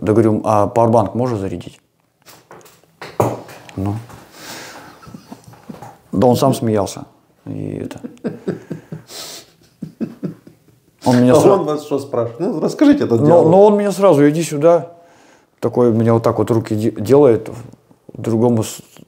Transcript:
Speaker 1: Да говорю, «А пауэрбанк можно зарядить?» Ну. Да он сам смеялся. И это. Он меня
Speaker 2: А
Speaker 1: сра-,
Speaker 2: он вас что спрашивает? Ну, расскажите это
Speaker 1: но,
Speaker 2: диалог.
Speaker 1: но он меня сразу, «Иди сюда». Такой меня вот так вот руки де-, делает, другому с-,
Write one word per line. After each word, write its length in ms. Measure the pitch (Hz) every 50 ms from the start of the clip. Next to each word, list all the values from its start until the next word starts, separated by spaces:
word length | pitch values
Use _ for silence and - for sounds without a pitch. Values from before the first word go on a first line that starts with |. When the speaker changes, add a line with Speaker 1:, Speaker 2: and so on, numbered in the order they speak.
Speaker 1:
Да 120 | - 107 107
говорю, 280 | 117 110 110 107 - -
«А 220 | 107 107 104 101
пауэрбанк 480 | 98 - 117 117 113 113 117 104 92 -
можно 220 | 110 123 127 117
зарядить?» 420 | 104 98 95 92 87 - - - _ _ _ _ _ _ _ _ _ _ _ - _ _ _ - - - - _ _ _ _ _ _ - - - - - - - - - - - - - - -
Ну. 180 | - 98 101 101 113 117 - - - - _ _ - - - - - - - - - - - - - - - - - - _ - - _ - - - _ - - - - - - _ _ -
Да 160 | - - -
он 100 | 123 120
сам 180 | - 147 135 -
смеялся. 500 | - 123 113 107 104 95 - - - - - _ _ _ _ _ _ _
И 300 | 110 107 104 101 - -
это. 240 | - - - - - - - - - - 220 - - - 196 - - - - 165 - - - - - - _ - - - - - - - _ _ _ _ _ _ - - - - - 220 - - - - 165 - - _ - _ _ _ _ _ _ _ _ _ _ -
Он 160 | 127 123 123 123
меня 120 | 127 123
Speaker 2:
А 60 | -
Speaker 1:
сра-, 120 | - 185 202
Speaker 2:
он 100 | 190 165
вас 200 | 151 151 147 -
что 140 | - 147 127
спрашивает? 400 | - - - 120 117 117 - -
Ну, 200 | 170 220 208 156
расскажите 440 | - 170 - - 311 285 285 285 123
это 100 | - -
Speaker 1:
но, 100 | 113 143
Speaker 2:
диалог. 240 | 151 170 175 156 160
Speaker 1:
но 140 | 175 190 202
он 100 | 214 208 202
меня 140 | 202 202 190
сразу, 360 | 190 196 190 160 139 147 147
«Иди 140 | 151 165 165
сюда». 520 | 147 151 143 151 170 170 165 139 - - - _ _ _ _ _ _ _ _ _ _ _ _
Такой 320 | - 120 113 123 123 120 110
меня 200 | 113 113 113 113
вот 80 | 113 117
так 140 | 123 110 -
вот 120 | 107 -
руки 240 | 120 113 120 - 110
де-, 160 | 107 107 120
делает, 600 | - - 107 104 131 143 147 127 113 107 - - 113 120 117 - - _ _ _ _ _ _ _ -
другому 500 | - 110 113 110 110 117 123 120 110 104
с-, 160 | - - - - _ _ - -